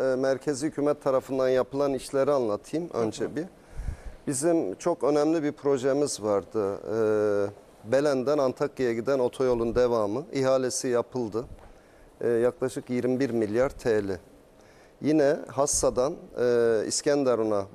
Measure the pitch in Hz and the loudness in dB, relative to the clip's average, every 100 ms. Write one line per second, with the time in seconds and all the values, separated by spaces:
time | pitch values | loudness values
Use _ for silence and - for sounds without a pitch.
0 | 131 131 135 127 151 131 151 143 147 147 | 0 0 0 0 -2 -4 -4 -2 -2 0
1 | 143 131 123 135 131 127 123 139 139 131 | 0 0 0 0 2 2 0 0 -2 -2
2 | - 139 135 143 113 104 - 151 170 117 | -2 0 2 2 0 -2 -4 -6 -4 -4
3 | 110 104 98 120 185 - - - - - | -4 -2 -6 -6 -8 -12 -18 -10 -8 -8
4 | - - - 131 165 165 98 95 175 170 | -12 -12 -6 0 2 2 0 -2 -2 0
5 | 135 147 151 165 147 - 143 139 135 139 | 2 2 2 2 0 -2 0 2 2 0
6 | 143 - 104 101 87 113 98 98 - 110 | 0 -2 0 0 0 -2 -2 -2 -4 0
7 | 107 107 104 101 101 101 - - 104 131 | 2 2 2 2 -2 -6 -20 -16 0 2
8 | 147 131 127 147 131 - 147 - 123 117 | 2 2 0 2 2 0 -4 0 0 0
9 | 113 139 123 - 127 120 117 113 123 117 | 0 0 0 0 0 2 0 2 2 2
10 | 104 117 - 135 131 131 127 - 135 117 | 0 -2 -4 -2 2 2 0 -2 0 0
11 | - 127 113 107 143 - - - - - | -2 -4 -4 -4 -8 -14 -20 -20 -20 -20
12 | - - 117 117 120 - 131 139 - 123 | -20 -6 0 2 2 0 -4 -6 -6 -2
13 | 123 127 135 117 104 110 135 - 123 107 | 0 0 0 0 0 0 -2 -2 0 0
14 | 98 90 - - - - - - - - | 0 -6 -10 -20 -20 -20 -20 -20 -20 -6
15 | 131 156 139 165 - 123 147 - 139 120 | 0 2 4 0 -4 -2 0 0 0 0
16 | 135 175 - - 123 120 117 110 - - | -2 -4 -10 -2 0 2 2 2 0 -2
17 | 151 143 131 113 110 101 98 | 0 2 2 0 0 -2 -4